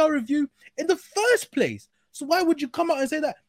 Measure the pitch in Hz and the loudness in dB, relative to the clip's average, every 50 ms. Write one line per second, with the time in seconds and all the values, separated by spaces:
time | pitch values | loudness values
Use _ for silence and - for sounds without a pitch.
0 | 311 311 302 285 226 233 285 302 294 269 _ _ _ - _ - 302 330 370 - | 2 2 2 0 -2 -2 -2 -2 -2 -4 _ _ _ -14 _ -4 -2 -2 -2 -2
1 | - - - 403 415 494 494 - - - - 277 220 139 110 104 - _ _ _ | -4 -6 -2 0 2 4 4 2 0 -2 -4 -2 -2 -2 -4 -8 -14 _ _ _
2 | _ _ - - 285 269 330 359 359 330 330 285 294 247 - - 339 339 330 269 | _ _ -16 -12 -4 0 0 2 2 2 0 0 -2 -4 -4 -2 -2 0 0 0
3 | 269 269 294 311 302 277 - - _ | -2 -2 -2 -2 -4 -4 -6 -8 _